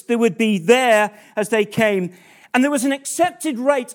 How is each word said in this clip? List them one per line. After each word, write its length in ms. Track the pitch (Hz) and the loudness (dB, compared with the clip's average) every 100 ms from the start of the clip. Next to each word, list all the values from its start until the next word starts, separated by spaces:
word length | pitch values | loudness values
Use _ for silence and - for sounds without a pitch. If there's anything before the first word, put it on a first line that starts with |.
| - | -4
they 80 | 233 | 0
would 220 | 233 165 | 0 0
be 200 | 226 202 | 0 0
there 540 | 165 247 254 214 208 - - - | 2 2 4 2 2 -4 -10 -6
as 140 | 214 | -2
they 160 | 220 208 | 0 -2
came. 480 | 220 220 202 180 - - - - | 0 0 0 -4 -8 -20 -20 -4
And 100 | 247 | 0
there 60 | 269 | 0
was 140 | 294 | 0
an 80 | 262 | -2
accepted 680 | 277 277 - 349 349 320 240 | -4 -6 -2 -2 -2 -6 -4
rate 360 | 262 285 240 | -2 -2 -4